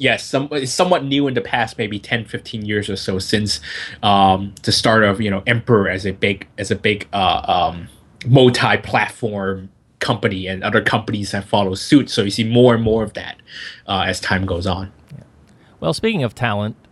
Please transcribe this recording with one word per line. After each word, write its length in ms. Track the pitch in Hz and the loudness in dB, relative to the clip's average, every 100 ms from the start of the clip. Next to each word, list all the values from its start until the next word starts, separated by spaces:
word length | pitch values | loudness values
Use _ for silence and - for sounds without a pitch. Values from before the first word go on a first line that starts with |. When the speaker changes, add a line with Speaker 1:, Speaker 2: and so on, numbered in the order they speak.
Speaker 1:
yes, 240 | 127 113 | 0 0
some, 240 | - 135 143 | -2 -4 -2
it's 220 | 147 131 | -4 -2
somewhat 320 | - 180 170 | 0 2 2
new 240 | 139 139 139 | 2 0 0
in 60 | |
the 60 | 123 | -2
past, 380 | - 127 117 - | -2 -2 -2 -4
maybe 220 | 107 104 | -6 -6
ten, 240 | - 117 | -4 -4
fifteen 400 | 107 117 - 113 | -4 -10 -10 -8
years 260 | 104 104 101 | -4 -4 -2
or 60 | 98 | -6
so 240 | - 95 | -4 -4
since, 400 | - 104 104 - - - - - | -2 0 0 -4 -8 -12 -12 -2
um, 500 | 104 98 95 95 98 - | 2 6 6 4 -2 -6
the 80 | - | -2
start 320 | - 120 110 | 2 4 4
of, 160 | 104 98 | 4 2
you 100 | 104 | -2
know, 140 | 98 120 | -2 0
Emperor 420 | 117 123 110 92 | 0 2 2 2
as 160 | 95 | -2
a 80 | 98 | -4
big, 360 | 92 101 98 - - | -2 -2 -2 -8 -10
as 140 | 101 | -4
a 20 | |
big, 320 | 101 107 101 - | -2 0 -2 -4
uh, 300 | 101 90 82 - | 0 0 0 0
um, 400 | 90 82 85 - - _ - 123 | 0 0 -4 -12 -20 _ -10 4
multi-platform 1400 | 131 123 - 120 104 98 117 107 - 110 101 95 95 95 _ _ - | 6 8 6 2 0 0 -2 -2 -4 -6 -4 -4 -6 -10 _ _ -6
company, 480 | - 120 117 92 92 | -4 -2 -2 -2 -6
and 160 | 95 | -6
other 180 | 107 110 | -2 0
companies 480 | 110 113 107 107 101 | 2 0 -2 -4 -4
have 140 | 101 | -6
followed 320 | - 107 95 95 | -2 0 0 -4
suit. 340 | - 143 107 | 2 2 4
So 120 | - | -2
you 80 | 101 | -2
see 120 | 107 | -2
more 320 | 110 120 123 | 2 6 6
and 80 | 113 | 6
more 220 | 113 113 | 2 0
of 80 | 104 | -2
that, 240 | - - - - - - - - | -8 -12 -16 -20 -18 -18 -14 -4
uh, 200 | 95 92 | -2 -2
as 100 | 90 | -2
time 260 | - 95 | -2 -2
goes 220 | 92 85 95 | -2 -2 -2
on. 240 | 92 95 - _ | -4 -6 -16 _
Speaker 2:
Yeah. 100 | - - _ _ _ _ _ | -20 -20 _ _ _ _ _
Well, 160 | 156 | -4
speaking 300 | 160 226 202 | -2 -2 -2
of 100 | 120 | -2
talent, 400 | - 120 104 107 - _ | -2 -4 -2 -4 -8 _